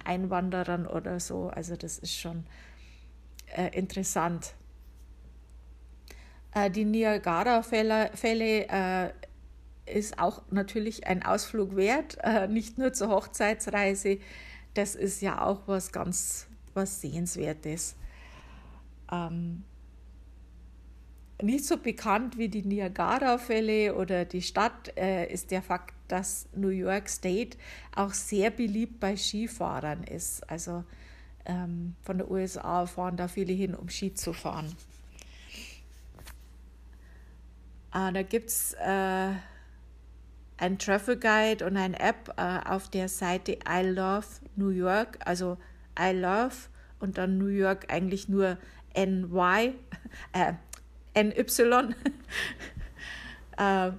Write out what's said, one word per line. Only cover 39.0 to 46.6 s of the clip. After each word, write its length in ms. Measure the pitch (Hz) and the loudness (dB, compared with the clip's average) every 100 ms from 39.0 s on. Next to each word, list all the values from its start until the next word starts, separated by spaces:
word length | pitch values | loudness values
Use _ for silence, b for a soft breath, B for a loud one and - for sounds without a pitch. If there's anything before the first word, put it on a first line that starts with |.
| 190 185 190 190 B B B B - - - - - - - - | 2 2 0 -2 B B B B -20 -20 -20 -20 -20 -20 -20 -4
ein 220 | 180 190 | -2 0
Travel 380 | - 196 202 240 | 2 2 2 2
Guide 480 | 233 214 220 214 180 | 4 6 6 2 0
und 100 | 196 | 2
eine 240 | 185 180 | 0 2
App, 340 | 202 226 - - | 2 2 -4 -4
äh, 220 | 180 180 - | -2 0 0
auf 200 | 190 196 | -2 -2
der 200 | 190 185 | -4 -2
Seite 480 | - 180 185 185 - - | -2 0 0 -2 -4 0
I 140 | 175 | 2
Love 460 | 185 185 190 202 208 - - 202 | 2 2 2 0 -2 -14 -10 0
New 140 | 196 | 0
York, 480 | 185 180 202 240 - - | 2 4 4 2 -4 -2
also 320 | 180 185 180 B B B - | 0 0 -4 B B B 0
I 120 | 180 | 2
Love 440 | 185 180 202 254 254 | 4 2 4 2 -2